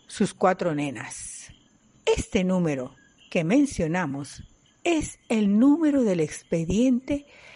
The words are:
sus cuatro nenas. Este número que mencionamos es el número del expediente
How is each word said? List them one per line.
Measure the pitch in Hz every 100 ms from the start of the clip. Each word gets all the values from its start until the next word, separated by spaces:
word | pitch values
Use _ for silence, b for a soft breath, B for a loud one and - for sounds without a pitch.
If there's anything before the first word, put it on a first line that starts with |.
| -
sus | - 196
cuatro | - 185 185 180 147
nenas. | 147 117 - - - - - - _ _ _ _ -
Este | 453 - 208
número | 185 185 170 135 127 - _ _ -
que | 185
mencionamos | 160 254 277 - 160 175 160 139 143 - - _ _ _
es | - 320 - - -
el | 226 202 208
número | 269 311 311 285
del | 226 175
expediente | 151 - - 170 165 190 254 240 - 285 - B B